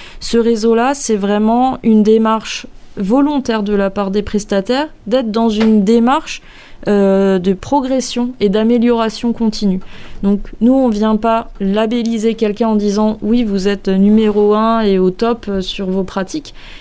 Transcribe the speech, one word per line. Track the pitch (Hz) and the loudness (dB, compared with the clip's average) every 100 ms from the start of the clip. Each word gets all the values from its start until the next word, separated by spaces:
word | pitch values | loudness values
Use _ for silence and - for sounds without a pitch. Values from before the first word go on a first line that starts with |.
| - - | -16 -10
Ce | - 233 | -2 2
réseau-là, | 233 226 226 226 247 | 2 2 2 2 2
c'est | 277 - 214 | -2 -2 -2
vraiment | 202 208 214 233 262 254 | 0 0 2 2 0 0
une | 233 220 | 2 4
démarche | 214 220 220 220 - - - - - - | 4 4 2 -2 -4 -12 -14 -20 -16 -8
volontaire | 196 254 285 294 262 220 | 0 2 2 0 -2 -2
de | 202 | 0
la | 202 196 | 0 0
part | 196 196 | -2 -2
des | 202 | -2
prestataires | 202 208 202 196 196 254 302 - - | -2 -4 -2 -2 0 -2 -4 -8 -2
d'être | 247 226 | -2 0
dans | 208 233 | 0 0
une | 208 220 214 190 | 2 4 4 4
démarche, | 233 233 294 - - - - - - - | 4 4 0 -2 -12 -16 -20 -20 -8 -2
euh, | 202 196 190 196 190 | 2 4 4 2 2
de | 180 | 0
progression | 190 - 285 262 262 247 240 247 254 | -2 -2 -2 0 -2 -2 -4 -4 -2
et | 208 | 0
d'amélioration | 208 220 240 233 233 220 220 240 | 2 2 2 2 0 -2 -4 -4
continue. | 226 226 - 208 185 - - - - | -2 -2 -2 -2 -2 -6 -14 -14 -4
Donc, | 196 202 - - | -2 -2 -4 0
nous, | 226 | 2
on | 262 254 | 4 2
vient | 208 220 214 | 0 0 0
pas | 226 226 233 - | 0 0 -4 -6
labelliser | 196 208 220 240 226 233 220 | -2 0 0 -2 -2 0 -2
quelqu'un | 220 208 202 226 | 0 -2 0 0
en | 214 | 2
disant, « | 208 202 214 214 | 0 0 0 -2
Oui, | 214 240 226 | 0 0 0
vous | 196 196 | 0 0
êtes | 196 - | -2 0
numéro | 190 202 214 214 208 208 | 2 4 4 4 2 2
un | 208 220 226 | 2 2 2
et | 214 190 | 2 2
au | 185 | 2
top, | 180 226 240 - | 0 -2 -2 -4
euh, | 196 | -6
sur | 185 - 190 | -6 -6 -4
vos | 190 | -4
pratiques. » | 190 - 185 156 - - - - | -4 -6 -6 -8 -12 -18 -20 -18